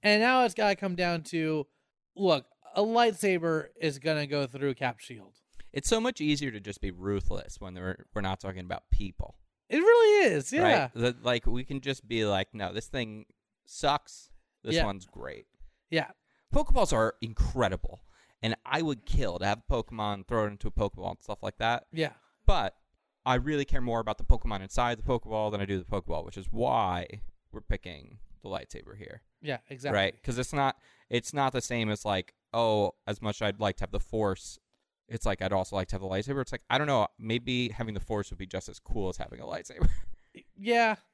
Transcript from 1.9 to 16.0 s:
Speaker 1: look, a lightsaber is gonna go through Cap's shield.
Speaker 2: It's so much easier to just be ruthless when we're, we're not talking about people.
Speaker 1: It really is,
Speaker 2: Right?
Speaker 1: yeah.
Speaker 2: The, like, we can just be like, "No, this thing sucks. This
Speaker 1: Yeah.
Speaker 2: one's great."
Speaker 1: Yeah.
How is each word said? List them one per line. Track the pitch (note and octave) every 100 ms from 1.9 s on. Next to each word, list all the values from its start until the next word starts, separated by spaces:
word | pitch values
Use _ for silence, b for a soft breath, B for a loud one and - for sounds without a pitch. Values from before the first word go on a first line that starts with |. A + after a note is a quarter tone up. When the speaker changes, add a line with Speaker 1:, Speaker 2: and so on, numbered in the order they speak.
| _ _ -
Speaker 1:
look, | G3 D3+ - _ - -
a |
lightsaber | G#3 A3+ A#3 F#3+ G3+ F3+ E3 D#3+ D3 -
is | D#3+ C#3
gonna | D3 D3+ C#3+
go | C#3+ C3+
through | C3 C#3 B2+
Cap's | C3+ A2+ -
shield. | A2+ G2 _ _ b b
Speaker 2:
It's | - -
so | A3+
much | A#3 B3
easier | D3+ C#3+ C#3+
to | G#2+
just | G2+ G2
be | G2+
ruthless | F2 F#2+ G2+ - G2 - -
when | G2 F2+
we're, | F#2 F#2 -
we're | -
not | G2 F#2+
talking | G2 F#2
about | F2+ - _
people. | - G2+ - - - _ _ _
Speaker 1:
It | C#4
really | F#4+ A#4 A4 G#4 E4
is, | D#3 C3+
Speaker 2:
Right? | C4+
Speaker 1:
yeah. | F#4 G#3 C3
Speaker 2:
The, | - A#2+ A#2+
like, | A#2 A#2+ -
we | A#2+
can | B2+ C#3
just | C#3 C3 A2
be | A2+ G#2+
like, | G2 G2
"No, | A2 F#2+
this | G2+ -
thing | C3+ A2+ G#2+ G#2+ _ _ _ _
sucks. | - D3 C#3+ _ - - - _ _
This | - E3
Speaker 1:
Yeah. | A2+
Speaker 2:
one's | G2 F2+
great." | - C2+ - - _ - _ _
Speaker 1:
Yeah. | D#3+